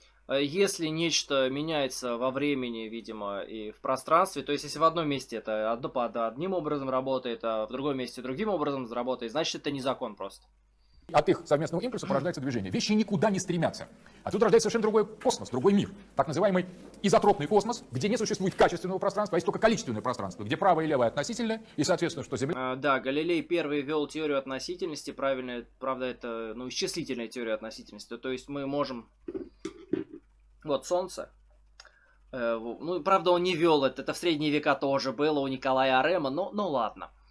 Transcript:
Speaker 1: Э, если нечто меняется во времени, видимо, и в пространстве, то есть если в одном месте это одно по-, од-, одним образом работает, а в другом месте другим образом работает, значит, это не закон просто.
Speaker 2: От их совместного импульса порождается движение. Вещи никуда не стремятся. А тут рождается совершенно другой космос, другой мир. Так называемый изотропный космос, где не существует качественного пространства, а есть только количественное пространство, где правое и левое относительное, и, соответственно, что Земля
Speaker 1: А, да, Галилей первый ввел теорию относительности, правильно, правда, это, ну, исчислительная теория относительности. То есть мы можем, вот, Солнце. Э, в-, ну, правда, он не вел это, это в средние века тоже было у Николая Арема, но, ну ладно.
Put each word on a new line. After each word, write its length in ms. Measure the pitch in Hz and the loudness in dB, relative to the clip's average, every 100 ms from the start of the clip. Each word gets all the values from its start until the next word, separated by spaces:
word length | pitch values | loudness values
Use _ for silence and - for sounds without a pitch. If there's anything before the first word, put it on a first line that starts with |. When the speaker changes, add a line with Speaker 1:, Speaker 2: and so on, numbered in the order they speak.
| _ _ - | _ _ -4
Speaker 1:
Э, 160 | 135 | 0
если 440 | 143 175 196 - 160 | 0 2 0 0 -2
нечто 640 | 156 170 - - 139 131 | 0 0 0 0 2 2
меняется 680 | 139 160 156 135 - 123 117 | 0 -2 -2 -2 -2 -4 -2
во 140 | 131 | -2
времени, 580 | 135 147 131 123 113 110 | 0 0 0 -2 -6 -8
видимо, 520 | 113 104 110 101 98 | -8 -10 -8 -6 -6
и 300 | - 110 107 | -8 -8 -10
в 80 | - | -8
пространстве, 640 | - 131 - 160 180 - | -4 -2 2 4 4 -2
то 80 | - | -4
есть 120 | 143 | -4
если 160 | 147 147 | -4 2
в 40 | |
одном 240 | 160 165 151 | 2 2 -2
месте 300 | 135 - 110 | -2 -4 -8
это 340 | 110 107 107 | -4 -2 0
одно 180 | 117 147 | -2 -4
по-, 160 | 123 117 | -2 -2
од-, 120 | 117 | 0
одним 360 | 113 117 185 | -2 -2 -4
образом 360 | 185 151 147 135 | -2 -2 -2 -2
работает, 500 | 131 135 131 127 113 | -2 0 -2 -2 -4
а 220 | 113 110 107 | -2 -2 -2
в 60 | |
другом 260 | 123 143 135 | -4 -2 -2
месте 240 | 123 - | -4 -8
другим 280 | 120 131 214 | -8 -4 -2
образом 420 | 180 147 139 117 | 0 -2 -2 -4
работает, 400 | 120 123 123 117 | -4 -2 -2 -4
значит, 300 | 135 160 151 | -2 -2 -4
это 100 | 151 | -6
не 100 | 139 | -4
закон 340 | 131 120 120 104 | -2 -2 -6 -8
просто. 300 | 98 - _ _ _ _ _ - - | -12 -12 _ _ _ _ _ -20 -2
Speaker 2:
От 160 | 156 170 | 2 4
их 140 | - - | 2 2
совместного 360 | 147 156 170 | 0 2 -2
импульса 240 | 240 220 - | -4 -4 0
порождается 360 | 135 165 156 | 0 0 -2
движение. 280 | 135 120 95 | -2 -2 -2
Вещи 220 | 117 - | 0 2
никуда 380 | 214 233 196 214 | 2 2 2 2
не 100 | 190 | 2
стремятся. 480 | - 175 117 - - - - - | 0 0 0 -2 -12 -18 -20 -12
А 80 | - | -4
тут 120 | 208 | 2
рождается 220 | 220 220 214 | 6 6 4
совершенно 160 | 226 | 2
другой 240 | 214 214 214 | 2 2 2
космос, 440 | - 262 - 98 | 0 0 0 0
другой 220 | - 190 | 2 4
мир. 180 | 202 - - - - | 4 2 -4 -8 -2
Так 100 | 139 | 0
называемый 380 | 151 202 185 175 - - - | 2 4 2 0 -8 -18 -2
изотропный 460 | 202 208 202 190 147 | 4 6 6 4 6
космос, 380 | 208 208 220 - | 4 4 -2 -6
где 180 | 127 143 | -2 0
не 80 | 233 | 0
существует 380 | 196 - 190 - | 0 0 0 4
качественного 440 | 220 175 180 190 | 4 4 -4 -2
пространства, 380 | 196 190 208 165 | 0 0 0 0
а 0 | |
есть 80 | 202 | 0
только 120 | 190 | 2
количественное 440 | 220 226 143 107 | 4 4 0 -2
пространство, 420 | 123 120 98 90 | -2 -2 -4 -6
где 140 | 107 151 | -4 2
правое 260 | 196 160 | 4 6
и 40 | 160 | 4
левое 180 | 143 117 | 4 4
относительное, 560 | - - 226 226 220 - - | 2 -4 -2 -4 -4 -6 -2
и, 80 | 147 | 2
соответственно, 400 | 165 165 143 - | 2 2 -2 -6
что 100 | 123 | -2
Земля 200 | 139 196 | -2 -2
Speaker 1:
А, 180 | 127 131 | -4 0
да, 240 | 147 131 | 2 2
Галилей 420 | 131 143 170 165 | 2 -2 0 0
первый 420 | - 170 147 147 | 0 0 0 -2
ввел 220 | 135 156 139 | -2 -2 -2
теорию 300 | 156 151 139 | -2 0 0
относительности, 760 | 135 131 - 180 180 147 - | -2 -6 -6 -6 -6 -6 -10
правильно, 540 | - 135 131 127 123 120 - | -4 -2 -2 -4 -8 -10 -8
правда, 280 | 131 127 127 | -6 -4 -4
это, 440 | 120 120 113 113 110 | -6 -8 -6 -8 -8
ну, 100 | 127 | -8
исчислительная 600 | - 185 175 143 120 113 | -4 -4 -4 -6 -6 -6
теория 240 | 127 113 | -6 -4
относительности. 640 | 107 110 - 110 104 - 120 | -4 -6 -14 -16 -18 -14 -10
То 120 | 131 | -6
есть 200 | 127 - | -6 -6
мы 180 | 143 139 | -8 -4
можем, 400 | 143 135 120 110 _ - - - _ - - - - - - _ _ _ _ 151 | -2 -2 -4 -12 _ -10 -10 -10 _ -14 -14 -16 -14 -14 -18 _ _ _ _ -6
вот, 180 | 135 - | -6 -2
Солнце. 460 | 175 185 - - _ _ _ _ - - _ _ _ _ | -4 -4 -10 -14 _ _ _ _ -20 -20 _ _ _ _
Э, 240 | 131 117 113 | -6 -2 -2
в-, 260 | 117 110 | -4 -8
ну, 180 | 160 180 | -4 -2
правда, 300 | 190 190 170 | 2 4 4
он 120 | 175 | 4
не 120 | 180 165 | 4 4
вел 300 | 170 151 131 | 6 6 4
это, 160 | 131 | 0
это 100 | 135 | -6
в 60 | - | -2
средние 340 | 175 151 151 | 0 2 2
века 240 | 147 147 139 | 2 2 2
тоже 380 | 139 135 135 | 2 0 0
было 260 | 120 151 147 | 0 2 2
у 80 | 139 | 0
Николая 520 | 131 135 131 135 131 | -2 0 4 4 4
Арема, 300 | 147 180 139 | 4 2 0
но, 220 | 143 202 | -2 -4
ну 160 | 208 185 | -2 0
ладно. 440 | 131 107 92 80 _ _ | 0 -2 -4 -16 _ _